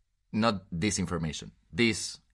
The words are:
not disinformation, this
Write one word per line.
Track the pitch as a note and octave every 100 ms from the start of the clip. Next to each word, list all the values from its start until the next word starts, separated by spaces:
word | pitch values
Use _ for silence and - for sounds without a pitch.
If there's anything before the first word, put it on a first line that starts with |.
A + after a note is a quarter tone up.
| _ _ _
not | G#2+ A2+ G2+ -
disinformation, | E2+ G#2 F#2+ F2 F2 D#2+ C#2+ G#1 - _
this | D#2+ A#2 G2+ - - _